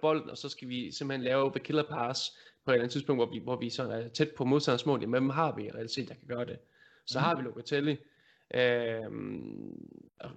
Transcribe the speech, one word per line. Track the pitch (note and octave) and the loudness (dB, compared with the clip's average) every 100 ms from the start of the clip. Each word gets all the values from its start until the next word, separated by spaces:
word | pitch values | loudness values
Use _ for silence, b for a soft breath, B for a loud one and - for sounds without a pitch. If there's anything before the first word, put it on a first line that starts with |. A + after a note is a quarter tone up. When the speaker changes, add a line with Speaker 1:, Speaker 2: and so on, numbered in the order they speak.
Speaker 1:
bolden, | D#3 D#3 - | 2 2 -2
og | B2 | -8
så | C#3 | -10
skal | - B2+ | -10 -6
vi | B2 G#2+ | -6 -6
simpelthen | - C#3 C3+ | -4 -4 -2
lave | B2 C3+ C3+ | 2 4 4
the | C3+ | 0
killer | - D3+ | 0 0
pass | D3 D3+ A#2+ B2+ - b b b - | 2 0 -2 -2 -4 b b b 4
på | |
et | B2 | 4
eller | |
andet | A#2+ | 4
tidspunkt, | C#3+ C#3+ C3 | 0 2 2
hvor | A#2 | 2
vi, | A#2 | -2
hvor | B2 B2 | -4 -4
vi | A#2+ | -2
sådan | - B2 A2 | -2 -2 -4
er | A#2+ | -2
tæt | - D#3 - | 0 0 2
på | B2+ | 4
modstanders | C#3+ C#3+ B2 D3 | 4 4 2 2
mål," | C3+ | 2
jamen, | G#2+ | 2
hvem | B2 C3+ | 2 2
har | C#3 D#3 G#2 | 2 0 0
vi | G#2 | -6
i | |
realiteten, | A2+ A2+ - A#2+ | -8 -6 -6 -6
der | B2+ | -10
kan | C3 | -6
gøre | A#2+ A#2+ | -4 -4
det? | - b b b b - | -8 b b b b -4
Så | B2 | 0
Speaker 2:
Mhm. | D#3 | 2
Speaker 1:
har | D#3 | 2
vi | |
Locatelli. | B2 A#2 A#2+ C#3+ D3 D3 b b b b - | -2 -8 -2 0 2 0 b b b b -4
Øhm, | B2+ B2 A#2+ A#2 A2+ G#2+ A2 G#2 G2 - G1+ G#1 G1+ G1+ - - - | 2 4 4 2 -2 -6 -6 -6 -6 -8 -10 -10 -12 -14 -18 -20 -16
og | - | -12